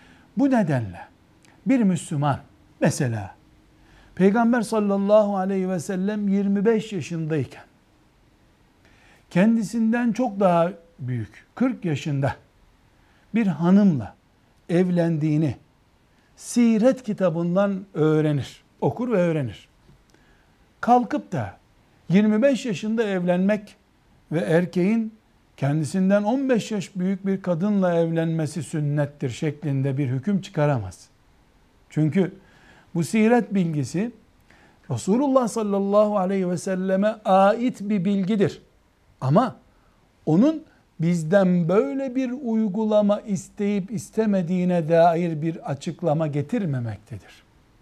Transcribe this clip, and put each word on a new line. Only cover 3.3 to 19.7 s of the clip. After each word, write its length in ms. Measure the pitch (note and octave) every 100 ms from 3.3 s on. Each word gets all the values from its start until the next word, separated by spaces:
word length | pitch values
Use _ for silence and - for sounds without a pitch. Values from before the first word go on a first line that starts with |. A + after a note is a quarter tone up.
| - _ _ _ _ _ - - -
Peygamber 460 | G3 A#3 A#3 B3
sallallahu 760 | - A3 G3+ G3 G3 G#3+ G3+ G3
aleyhi 320 | F#3+ G3 F#3
ve 100 | F#3
sellem 480 | - F#3 G3 G#3+ G3+
yirmi 380 | G3 G3+ G3+ G#3
beş 280 | A3 A3
yaşındayken 680 | F#3+ B2+ E3 D#3 D#3 A#2+ - - _ _ _ _ _ _ _ _ _ _ _ _ _ _ _ _
kendisinden 840 | F3 A3 A#3 G3 A#3 A3 A#3+ A#3+
çok 280 | G#3+ B3 G3
daha 320 | F#3+ E3+ E3+ G3+ _ -
büyük, 460 | B2+ B2 G#2 - _ -
kırk 300 | B3+ G3+ F3
yaşında 500 | C#3+ D#3+ C#3 C3+ - _ _ _ _ _ _ _ _ _ A3
bir 120 | G3
hanımla 680 | D3 F3 G3 G3+ C3+ G2+ - _ _ _ _ -
evlendiğini 840 | F3 F#3 F3 E3+ D#3 D#3 D3+ D3 - _ _ _ _ _ _ _ -
siret 680 | - A#3+ A#3 A3 B3 C4
kitabından 840 | - G3 F3+ E3 E3+ F#3 G3+ F#3+ G3+
öğrenir, 720 | E3+ D#3 D#3 D3+ C#3+ A2+ - _ -
okur 300 | C#3+ - B3
ve 60 | G#3
öğrenir. 500 | F3 D#3 A#2+ E2+ -